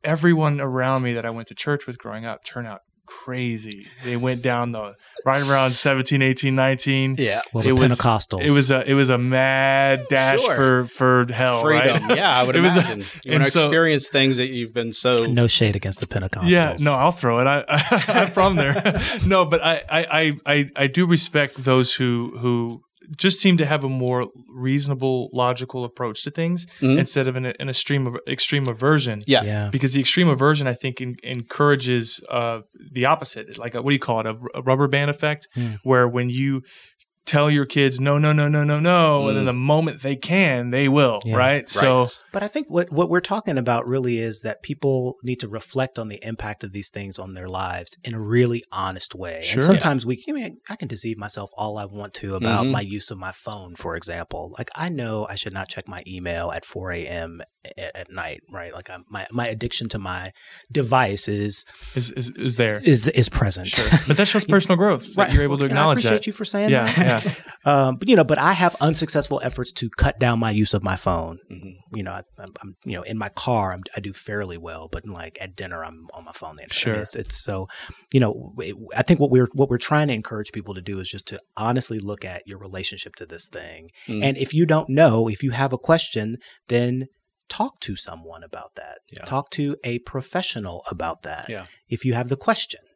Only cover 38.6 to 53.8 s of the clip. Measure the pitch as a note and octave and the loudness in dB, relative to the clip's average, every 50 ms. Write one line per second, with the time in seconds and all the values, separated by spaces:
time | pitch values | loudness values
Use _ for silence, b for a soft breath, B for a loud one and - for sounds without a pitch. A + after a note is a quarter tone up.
38.6 | D3 D3 D3 D3 D#3+ F3 F3+ F3 E3 D#3 D3 C#3+ C#3 C#3 C3+ C#3 C3+ B2+ B2 B2 | 2 2 2 2 2 4 4 6 6 4 4 2 2 2 0 2 0 0 0 0
39.6 | B2+ C#3+ D3+ D#3 D#3+ D#3 - - C3+ C#3 C#3 C3 - - F3 G3 F#3+ D#3 C3 B2 | 2 4 4 4 4 0 -4 -4 -4 -4 -4 -4 -2 0 2 4 4 4 2 0
40.6 | A#2+ B2 A#2+ C3+ C#3+ C3+ C3+ D3 C#3+ B2 A2+ G#2 G2+ A2+ A2 B2 B2+ C3 C#3+ C#3+ | -2 -2 0 2 2 4 6 6 4 4 2 0 -2 0 2 4 4 4 4 0
41.6 | - - - - C#3+ C3 B2+ B2+ B2 A#2+ - - _ _ - G3 G3+ G#3 - D4+ | 0 0 2 4 4 6 6 4 4 2 -2 -12 _ _ -6 -6 -6 -4 -6 -6
42.6 | D4 - - F3 F3 F3 D#3 D3+ F3 E3 E3+ F3+ F3+ - G3 A3 - G3 D3+ C3 | -6 -2 -2 -2 -2 0 0 0 0 2 0 -2 0 0 -4 -4 -2 -2 -2 -2
43.6 | A#2+ B2 A#2+ A#2 A#2+ A#2+ B2+ C3+ B2+ B2 A#2+ A2+ A2+ A2+ G#2+ - - A2+ G#2 - | 0 0 0 0 0 -2 -4 -2 -2 -2 -2 -2 -4 -6 -8 -8 -8 -10 -10 -10
44.6 | - - C#3+ - - C#3 C3+ C3 B2 B2+ B2 _ - B2 B2+ A#2+ - G#2 G#2 A2 | -10 -12 -8 -2 -2 0 0 0 -2 -4 -8 _ -8 -8 -6 -6 -8 -10 -10 -12
45.6 | - - - C3 C3 C3 _ A#2+ A2+ G#2+ G#2 G#2+ - A2 A#2 - A2 G#2 G#2 _ | -12 -6 -4 -4 -4 -4 _ -10 -10 -10 -12 -12 -12 -12 -10 -10 -10 -10 -10 _
46.6 | - G2 F#2 G2+ G2 - _ G2+ G2+ G2 F#2+ - F#2+ F#2+ F#2 F2+ F2+ F#2 F#2 F#2 | -14 -12 -10 -10 -12 -10 _ -12 -12 -12 -12 -14 -14 -14 -14 -14 -12 -10 -8 -6
47.6 | F#2+ F2+ - - - - - _ - B2 A#2 A2+ G#2+ G#2 A#2 B2 B2 A#2+ A#2+ A#2+ | -6 -6 -8 -10 -10 -12 -16 _ -12 -10 -10 -8 -4 2 4 4 4 4 0 -6
48.6 | - _ G2 F#2+ F#2+ F#2+ F#2+ F#2 - - - F#2 F#2+ E2+ E2 D#2+ E2 - G#2 B2+ | -8 _ -8 -6 -6 -6 -4 -6 -8 -8 -8 -10 -12 -12 -10 -8 -6 -2 0 4
49.6 | C#3 E3+ G3 D#3 - E3 C#3 C3 A2 A#2 B2+ - - - D#4 C#4 A3+ F3+ - _ | 6 6 6 6 4 0 0 0 -2 -4 -6 -6 -6 -8 -8 -8 -8 -10 -12 _
50.6 | _ - G#3 - F3 G#2+ A#2 G#2 - A2+ A2+ G2+ G2+ G#2 - G#2+ G2+ - _ - | _ -16 -12 -12 -10 -10 -10 -8 -8 -8 -8 -8 -10 -12 -10 -12 -12 -14 _ -8
51.6 | G#2+ G#2+ G#2 G#2+ G2+ G2 G2+ G#2 G#2 G2+ - - - G2 G2 F#2 A2 A2+ A2+ G2+ | -8 -8 -6 -8 -10 -12 -12 -14 -14 -14 -14 -10 -8 -6 -6 -2 -2 0 0 0
52.6 | G2 C3+ C3 - G2+ F#2+ G2+ G2+ F#2+ - G#2+ F#2 F#2 F#2 F#2+ - - - G#2+ G2+ | 0 0 -2 -2 -4 -8 -8 -8 -8 -10 -10 -12 -12 -12 -12 -12 -14 -14 -14 -14
53.6 | F#2 F2 E2+ - | -16 -18 -16 -12